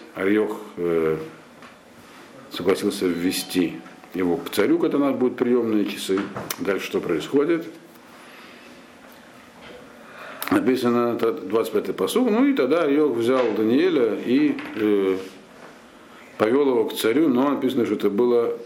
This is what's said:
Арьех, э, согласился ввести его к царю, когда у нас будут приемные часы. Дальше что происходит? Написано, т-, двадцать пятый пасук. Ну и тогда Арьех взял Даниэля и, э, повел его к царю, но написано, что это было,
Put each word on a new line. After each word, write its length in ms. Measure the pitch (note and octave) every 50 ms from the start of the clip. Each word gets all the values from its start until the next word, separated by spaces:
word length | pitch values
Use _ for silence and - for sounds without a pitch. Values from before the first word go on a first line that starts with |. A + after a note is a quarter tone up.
| - - -
Арьех, 440 | - F#2+ G2 G#2 G#2+ G#2+ G#2 - - - - -
э, 400 | F2 E2+ E2+ E2 E2 D#2+ D#2+ D#2 D#2 - - - - - - - - - - - - - - - - - - - - - - - - - -
согласился 540 | - - E2+ F#2+ F#2 - G2+ G2+ F#2+ - G2+
ввести 720 | F2+ E2+ E2+ E2+ F#2+ F2+ - - - - F#2 E2+ D#2+ D#2+ - - - - - - - -
его 240 | F2 F#2 F2 E2+
к 120 | - - -
царю, 300 | - - G2+ B2+ D#3+ E3+
когда 180 | F3 D#3+ -
у 40 | C#3+
нас 140 | C#3+ C#3 C3
будут 220 | A#2 B2+ B2 B2+
приемные 480 | - B2+ A#2+ B2 B2 A#2 A2+ G#2+ G#2 G2
часы. 340 | - - - - - F#2+ G2 G2+ G2 - - - - - -
Дальше 260 | F2 F#2 F#2+ F2 -
что 120 | - - F#2
происходит? 680 | - - E2+ D#2 - - - C#3+ D3 D#3 E3+ D#3+ - - - - - - - - - - - - - - - - - - - - - - - - - - - - - - - - - - - - - - - - - - - - - - - - - - - - - - - - - -
Написано, 680 | - - G2 B2 C3 B2+ A#2+ A#2+ A#2+ A#2+ A#2+ A#2+ A#2+
т-, 140 | A#2+ - -
двадцать 420 | D3 - - F#2+ - A2+ A2 - -
пятый 200 | G#2 - - -
пасук. 360 | - F#2+ F#2+ - A3 B3+ A#3+
Ну 160 | G#3 A#3 C#4
и 80 | C#4+ C4+
тогда 300 | - C3 B2 D3+ E3+ E3+
Арьех 300 | C#3+ C#3 D3+ D3+ C#3 A#2
взял 380 | A#2 A2+ A#2+ C3 C3 B2 A2+ G#2
Даниэля 600 | G#2 A2 A2 A#2+ C#3+ F3 F#3+ E3 C#3 A#2 A2 G2+ F#2 -
и, 300 | A2 B2 C#3+ D3+ C#3+ C3+ - - - -
э, 420 | A2 G#2+ G#2+ G#2 G2+ G2 F#2+ F#2 F#2+ - - - - - - - - - - - - - - - - - - - - - - -
повел 300 | - G#2+ A2 B2 C#3+ D3
его 180 | C3+ B2 A#2 G#2+
к 100 | F#2+ -
царю, 340 | - - A2 A#2 D3 E3 D3
но 200 | B2 B2 C#3 C#3+
написано, 360 | C3+ - C3+ B2 - C3+ A2+
что 100 | G2+ G#2+
это 140 | - - G2+
было, 480 | G2 G#2 B2 B2 A#2+ A#2+ A#2 A#2 - - -